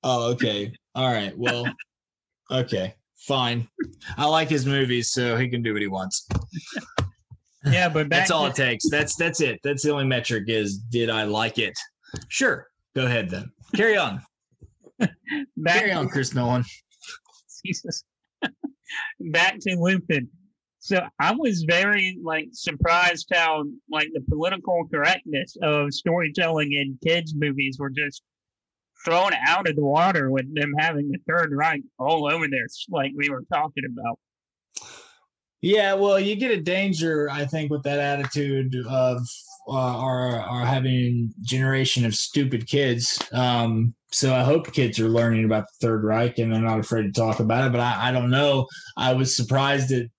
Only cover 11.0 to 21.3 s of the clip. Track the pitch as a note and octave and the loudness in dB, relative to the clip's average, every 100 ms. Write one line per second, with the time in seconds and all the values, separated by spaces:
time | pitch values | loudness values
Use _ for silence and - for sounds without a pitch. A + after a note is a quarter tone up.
11 | A2+ A2 G#2+ G#2 A2+ A2 G#2 - - _ | 0 0 0 0 0 0 -4 -4 -16 _
12 | - D3+ - - C4+ D3 - _ _ - | -16 -16 -8 0 0 0 -6 _ _ -2
13 | B2+ A#2+ F#2+ G2 A2 _ - G3 A3 G#3 | 0 0 -2 -8 -10 _ -6 2 4 4
14 | C#3 G2 - _ _ _ - _ - _ | 0 -4 -12 _ _ _ -20 _ -20 _
15 | A3+ - - D4 C#4+ - D#3 F3+ G#3+ E3 | -2 -2 -8 -6 -6 -4 0 2 2 0
16 | C3 C#3+ C3 C3 A#2+ B2 A#2+ - _ _ | -2 -2 -2 0 0 0 -2 -8 _ _
17 | - - _ _ _ - F#3 F3+ - - | -20 -20 _ _ _ -16 -8 -8 -8 -12
18 | _ _ _ _ - - C#4+ _ _ - | _ _ _ _ -8 -8 -14 _ _ -12
19 | - - E3+ D#3+ F#3 G3+ G3 F3+ E3+ F#3+ | -10 -10 -2 2 2 0 -4 0 2 2
20 | F3+ D3+ B2 _ _ _ _ _ - F#3+ | 0 -2 -4 _ _ _ _ _ -2 -2
21 | E3+ _ D3+ | -2 _ 0